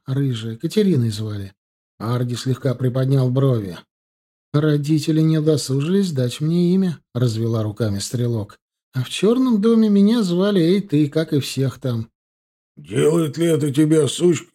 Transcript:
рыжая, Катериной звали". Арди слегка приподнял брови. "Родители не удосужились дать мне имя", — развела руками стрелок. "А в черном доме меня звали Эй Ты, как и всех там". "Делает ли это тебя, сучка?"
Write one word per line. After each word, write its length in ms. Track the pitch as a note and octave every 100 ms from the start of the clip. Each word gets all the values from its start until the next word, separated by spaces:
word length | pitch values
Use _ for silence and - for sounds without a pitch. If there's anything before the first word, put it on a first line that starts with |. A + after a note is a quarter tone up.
| -
рыжая, 500 | C3 C#3 A#2 A2+ A2+
Катериной 540 | E3 G#3+ G3+ D3 A#2
звали". 440 | G#2 G#2+ G#2 G2 - _ _ _ -
Арди 360 | G#2+ B2 B2
слегка 400 | A#2 C3 B2 C3+
приподнял 560 | A#2+ B2+ B2+ C3 C3+ B2+
брови. 480 | B2+ C3+ A#2+ F#2+ E2+ - _ _ _ _ _ _
"Родители 680 | D3 D3+ D3 C#3+ D#3+ D#3 D#3
не 180 | D#3+ D#3+
удосужились 720 | D#3 D3+ - C3+ D3+ G3 F#3+
дать 280 | C#3 B2 -
мне 340 | D3+ E3+ F3
имя", — 240 | F#3+ F#3 C#3 _
развела 480 | A#2+ B2 A2 A2+ A2+
руками 360 | G#2+ G#2 A2 G2+
стрелок. 600 | - A#2+ A#2+ A#2 G2+ - _ _ _
"А 100 | B2+
в 60 | B2
черном 540 | - G3 B3 C4 G#3+
доме 260 | A3+ A3+ G#3+
меня 340 | G3+ G3+ A#3+
звали 380 | F#3 F3 G3+ G3
Эй 220 | E3 G3+
Ты, 260 | G3 D3 D3
как 240 | D#3 D#3+
и 80 | D3
всех 380 | C#3 C3 C3+ -
там". 320 | C3 A#2 A2+ _ _ _ _ _ _ -
"Делает 640 | D3 A2+ D3 E3+ D#3 C#3
ли 80 | E3+
это 260 | D#3 D3
тебя, 340 | C3+ D3+ D#3 C3+
сучка?" 420 | - F3 D3 -